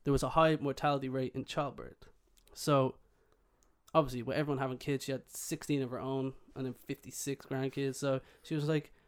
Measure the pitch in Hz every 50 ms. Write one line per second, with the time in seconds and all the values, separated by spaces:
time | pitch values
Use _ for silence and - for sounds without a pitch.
0 | - 143 139 131 - 127 - 156 160 160 156 156 143 143 135 - - 147 143 139
1 | 139 131 127 131 131 127 - - - - - 165 147 135 - - 62 - - -
2 | - - - _ _ _ _ _ _ - - - - - 147 135 131 131 - -
3 | - _ _ _ _ _ _ _ _ _ _ _ _ _ _ _ _ - - 160
4 | 156 131 123 123 113 - 127 - 151 147 143 131 135 131 127 123 - - 143 131
5 | - - 135 127 - - - - - - 165 151 - - 147 139 131 123 123 123
6 | - 131 135 135 135 135 131 - - - - 139 131 127 123 - - - 139 -
7 | - - - - - 139 139 - - - 139 131 135 135 - 139 139 135 131 -
8 | - 139 135 131 - - - - - - 160 151 147 147 160 151 151 - - -
9 | _